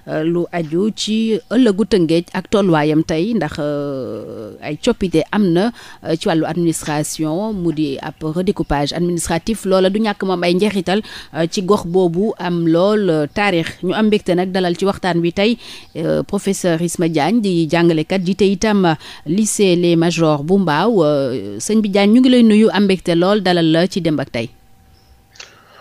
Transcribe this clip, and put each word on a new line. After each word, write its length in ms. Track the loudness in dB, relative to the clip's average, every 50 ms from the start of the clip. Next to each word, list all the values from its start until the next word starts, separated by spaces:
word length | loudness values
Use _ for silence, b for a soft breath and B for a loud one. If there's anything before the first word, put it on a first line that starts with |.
| B -8
euh, 160 | -6 -4 -2
lu 240 | -2 -2 -2 -2 -4
aju 380 | -4 -6 -6 -4 -2 -2 -2 -2 -2
ci 420 | -4 -4 -4 -2 -2 0 0 -2 -4 -4 _
ëllëgu 340 | 2 2 4 4 4 2 0
Tëngéej 400 | 2 2 2 2 2 2 0 0 -2 -6
ak 160 | -8 -4 0
tolluwaayam 540 | 0 2 4 4 2 2 2 2 2 2 0
tey, 300 | 0 -2 -2 -2 -2 -2
ndax, 240 | -2 -4 -4 -4 -6
euh, 960 | -6 -4 -4 -4 -6 -6 -6 -8 -8 -8 -8 -10 -10 -12 -14 -14 -14 -16 -16 -14 -10
ay 160 | -10 -10 -4
coppite 400 | -2 -2 0 0 -2 0 0 0 0 0
am 140 | 0 0 2
na, 240 | 2 2 2 0 0 B B B B B B -6
euh, 120 | -4 -4 -2
ci 80 | -2 0
wàllu 160 | 0 0 0 -2
administration, 1040 | -2 0 0 0 -2 -2 -4 -4 -4 -4 -4 -4 -6 -6 -4 -4 -2 -4 -4 -4 -6
mu 160 | -4 -2 -2
di 280 | -2 -2 -2 -4 -4 -6
ab 160 | -8 -12 -12 -8
redécoupage 760 | -8 -6 -4 -2 -2 -2 -2 -2 -2 -2 -2 -2 -2 -2 -2 -2
administratif. 680 | -2 -2 -2 -4 -4 -4 -4 -4 -2 -4 -4 -4 -2
Loola 260 | 0 2 2 2 2
du 80 | 2 0
ñàkk 240 | -2 -2 -2 -4 -4
moom 160 | -4 -2 -2
ay 140 | 0 0 2 2
njeexital, 460 | 0 0 0 -2 -2 0 -2 -2 -2 B B B B B -4
euh, 100 | -4 -4
ci 160 | -2 -2 -4
gox 240 | 0 0 0 0 0
boobu 480 | 0 0 2 2 2 0 0 -2 -2 -4 -4
am 260 | -6 -4 -2 0 2 2
lool, 400 | 2 2 2 2 2 2 2 0
euh, 160 | 0 0 -2 -2
taarix. 280 | -2 -2 0 0 0 0 -2 -4 -6 -6 -4
Ñu 80 | -4 0
am 120 | 0 2 2
mbégte 220 | 2 0 0 0
nag 220 | 0 0 0 -2 -2
dalal 220 | -2 0 0 -2 0
ci 60 | -2 -2
waxtaan 320 | -2 -2 -4 -2 -2 0
wi 140 | 0 0 0
tey, 240 | 0 0 0 0 -2 B B B B B B -10 -8
euh, 260 | -4 -2 -2 -2 -2
professeur 560 | -2 -4 -4 -2 -2 -4 -2 0 -2 0 0
Isma 280 | -2 -4 -2 -2 -2 0
Diagne 320 | 0 0 0 0 0 0
di 260 | 0 0 0 0 0 2
jàngalekat, 540 | 2 2 4 4 2 2 0 -2 -2 -2 0
jiite 220 | -2 0 2 2 2
itam 480 | 2 0 0 0 2 2 2 2 0 B B B B B B
lycée 500 | -2 0 0 0 0 0 2 2 2 4
Les 220 | 4 2 2 2 4
Majors 480 | 2 0 0 2 2 2 2 0 0
bu 80 | 0 2 2
Mbao. 440 | 2 2 0 0 0 2 2 2 2
Euh, 540 | 2 2 2 0 -2 -2 -4 -6 -8 -10 -8
sëñ 220 | -6 0 0 0
bi 80 | 0 2
Diagne, 240 | 2 2 4 6 6
ñu 80 | 6
ngi 80 | 6 6
lay 140 | 6 6 6
nuyu, 260 | 6 6 6 6 4
am 140 | 4 2 2
mbégte 240 | 2 0 0 0 0 0 2
lool 240 | 2 2 2 2 2
dalal 260 | 0 0 2 2 2
la 160 | 4 2 2
ci 140 | 0 -2 -2
Demb 180 | -2 -2 -2 -2
ak 100 | -4 -6
Tay. 180 | -8 -8 -8 -8 -12 _ _ -20 -20 -20 -20 -20 -20 _ _ _ -20 _ _ _ B B B B B B B B B B